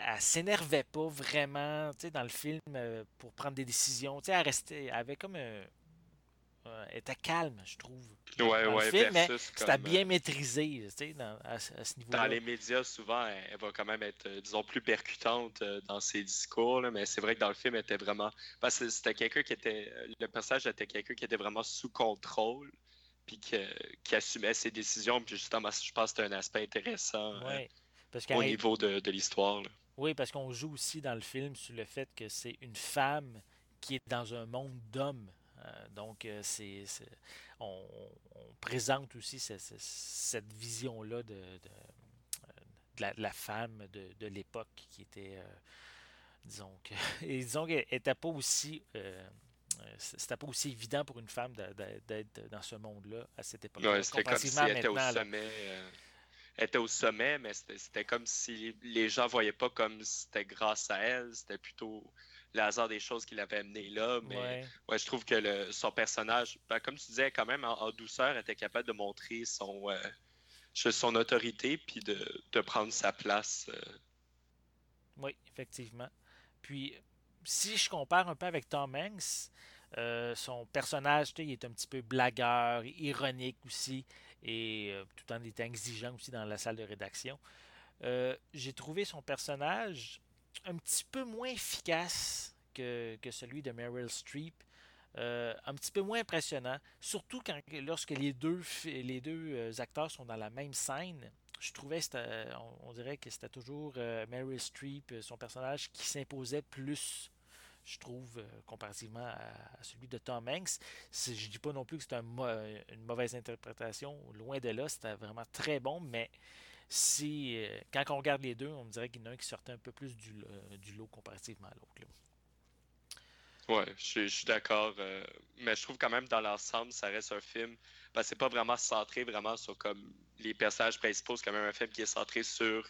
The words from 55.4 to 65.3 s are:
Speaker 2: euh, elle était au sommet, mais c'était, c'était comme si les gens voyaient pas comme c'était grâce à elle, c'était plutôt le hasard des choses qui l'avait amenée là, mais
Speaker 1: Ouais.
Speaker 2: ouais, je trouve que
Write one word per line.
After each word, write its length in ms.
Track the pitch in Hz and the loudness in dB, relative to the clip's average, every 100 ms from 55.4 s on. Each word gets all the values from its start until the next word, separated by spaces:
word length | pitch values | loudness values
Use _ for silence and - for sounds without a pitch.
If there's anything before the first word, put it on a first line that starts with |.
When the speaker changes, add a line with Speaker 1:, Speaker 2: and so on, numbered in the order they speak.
| 110 | -4
Speaker 2:
euh, 380 | 107 98 92 92 90 - - - - - - | -4 -6 -8 -10 -16 -20 -20 -20 -20 -14 0
elle 80 | 113 | 2
était 120 | 127 | 4
au 100 | 113 | 2
sommet, 520 | - 113 107 127 147 | 4 4 6 4 2
mais 140 | 113 | -2
c'était, 240 | 101 - 101 | -8 -10 -14
c'était 280 | - 107 107 | -6 -4 0
comme 200 | 120 117 | 0 0
si 500 | - - 110 113 110 | -2 -2 -4 -6 -8
les 260 | 120 113 110 | 0 4 6
gens 180 | 131 120 | 6 6
voyaient 240 | 123 107 | 6 6
pas 180 | - 123 | 4 2
comme 320 | - 110 110 | 4 2 2
c'était 420 | 107 - - 107 98 | -4 -4 -2 -2 -2
grâce 440 | 101 110 107 - | 2 2 2 0
à 80 | 98 | 2
elle, 360 | 110 127 120 113 | 2 2 -2 -8
c'était 220 | - 101 | -8 -10
plutôt 560 | - - 113 107 - - - - - | -10 -8 -8 -8 -12 -20 -20 -20 -4
le 80 | 110 | 2
hasard 260 | 104 113 113 | 4 4 2
des 140 | 107 | 2
choses 240 | - 117 - | -2 -4 -4
qui 100 | 110 | -4
l'avait 220 | 101 104 | -2 -2
amenée 320 | 101 107 101 | -2 -8 -6
là, 320 | 104 113 123 | 0 2 2
mais 140 | 113 101 | 0 -4
Speaker 1:
Ouais. 280 | 123 127 131 - - | -4 -4 -8 -14 -2
Speaker 2:
ouais, 100 | 110 | 0
je 80 | - | 0
trouve 200 | 127 | -2
que 100 | - | 4